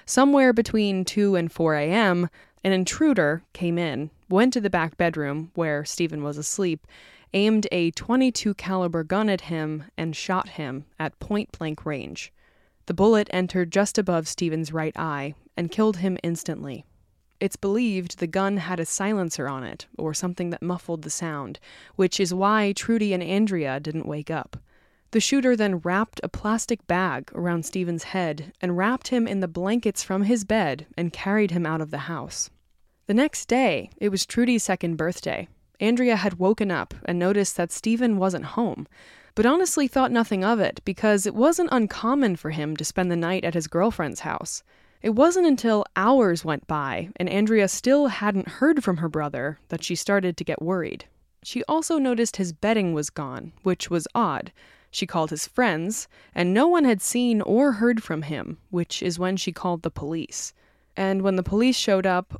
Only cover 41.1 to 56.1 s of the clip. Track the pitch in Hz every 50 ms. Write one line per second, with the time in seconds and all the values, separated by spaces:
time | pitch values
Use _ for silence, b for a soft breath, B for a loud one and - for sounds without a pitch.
41.1 | 208 196 190 208 - 214 254 320 339 - 349 - 269 240 220 - - - - 226
42.1 | 269 285 262 208 175 - - 156 156 160 147 156 156 156 156 - - 190 180 175
43.1 | 175 170 165 170 190 185 - 170 170 170 156 156 - 170 185 233 220 - 160 143
44.1 | - - - 160 - - - - - - b b b b b b b b - 220
45.1 | 214 233 302 339 349 370 349 320 269 - - 226 220 208 - - - 180 196 226
46.1 | 277 269 226 185 170 165 - 160 151 - - - 160 147 143 135 120 90 - 190
47.1 | - - 180 180 - 202 214 214 226 214 196 185 - - - 247 269 294 285 247
48.1 | 202 - 208 208 196 190 - - - - 262 311 330 285 - 202 180 151 170 160
49.1 | 151 156 147 147 151 120 131 147 151 - _ - 170 160 - - 175 - - -
50.1 | 202 202 185 180 165 - 170 - 156 - 160 170 190 180 156 - - - - _
51.1 | _ _ _ _ _ _ - - - 247 - - 302 320 311 - 330 302 269 254
52.1 | 240 226 233 - - - 190 175 160 - - 214 226 220 190 175 160 151 147 -
53.1 | - - 147 131 127 117 - 160 - _ - 190 175 - - 165 175 170 156 -
54.1 | - 233 226 170 139 - - - b b b b b b b b - - 196 -
55.1 | - 170 156 156 160 151 - - - 247 247 214 160 156 165 196 220 - - b